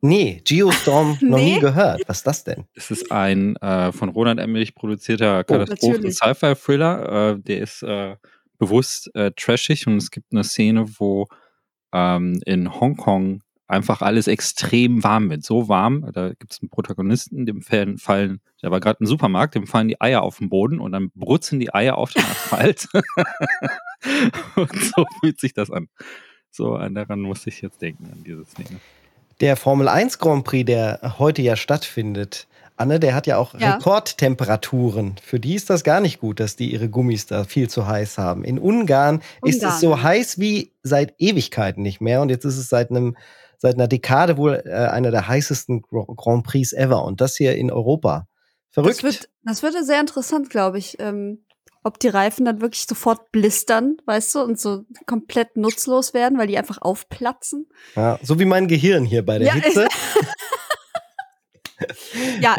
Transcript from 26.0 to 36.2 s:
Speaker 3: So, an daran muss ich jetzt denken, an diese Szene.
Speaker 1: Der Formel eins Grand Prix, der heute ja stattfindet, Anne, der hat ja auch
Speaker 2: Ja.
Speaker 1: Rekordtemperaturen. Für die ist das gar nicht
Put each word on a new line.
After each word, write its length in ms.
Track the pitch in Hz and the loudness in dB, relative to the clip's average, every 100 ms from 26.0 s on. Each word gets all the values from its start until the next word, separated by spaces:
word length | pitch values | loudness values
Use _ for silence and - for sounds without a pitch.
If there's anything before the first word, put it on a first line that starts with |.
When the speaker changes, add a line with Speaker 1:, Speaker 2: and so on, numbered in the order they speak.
| - - - _ _ | -20 -20 -20 _ _
Speaker 3:
So, 240 | - 113 | -6 -4
an 200 | 113 98 | -4 -6
daran 260 | 101 104 101 | -8 -8 -8
muss 260 | 98 98 - | -6 -8 -10
ich 160 | - | -12
jetzt 180 | 98 - | -14 -12
denken, 280 | 85 76 85 | -12 -12 -18
an 100 | - | -20
diese 200 | 90 80 | -18 -18
Szene. 360 | 78 - - 95 - _ _ _ _ _ | -18 -18 -16 -18 -20 _ _ _ _ _
Speaker 1:
Der 160 | 123 135 | 0 2
Formel 320 | 139 139 135 | 2 4 4
eins 300 | 131 247 - | 4 2 0
Grand 260 | 165 143 | 2 2
Prix, 220 | - 131 123 | 0 -2 2
der 500 | 117 110 - 120 - | 2 0 -4 -8 0
heute 240 | 147 156 | 2 2
ja 140 | 123 110 | 0 0
stattfindet, 880 | - 151 - - 107 101 101 - - _ - - | 0 -2 -2 -6 -6 -6 -8 -10 -18 _ -20 -4
Anne, 240 | 127 160 | 0 2
der 140 | 151 | 2
hat 120 | 131 147 | 2 0
ja 120 | 117 | 0
auch 200 | 123 - | 0 0
Speaker 2:
Ja. 160 | 214 | 0
Speaker 1:
Rekordtemperaturen. 1400 | 202 180 208 - - 135 123 117 107 - 127 120 104 101 98 | 2 2 2 0 0 0 2 0 -2 0 0 0 0 -4 -6
Für 160 | - 120 | -6 -4
die 140 | 123 | -2
ist 160 | 196 - | -4 0
das 140 | 175 | 0
gar 160 | 151 170 | 4 4
nicht 200 | 190 - | 2 0